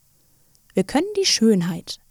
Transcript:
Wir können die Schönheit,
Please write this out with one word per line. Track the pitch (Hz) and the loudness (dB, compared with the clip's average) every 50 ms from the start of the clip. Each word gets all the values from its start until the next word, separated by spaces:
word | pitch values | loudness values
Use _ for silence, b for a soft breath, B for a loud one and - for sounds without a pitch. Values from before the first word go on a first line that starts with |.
| _ _ _ _ _ _ _ _ _ _ _ _ _ _ - | _ _ _ _ _ _ _ _ _ _ _ _ _ _ -4
Wir | 196 185 | -4 -2
können | - - 269 359 415 427 403 | 0 0 -2 -2 -2 -2 -2
die | 392 | -2
Schönheit, | - - - 220 226 214 185 170 175 - - - - - - _ _ | 0 0 2 4 4 4 4 2 -2 -4 -8 -10 -14 -16 -18 _ _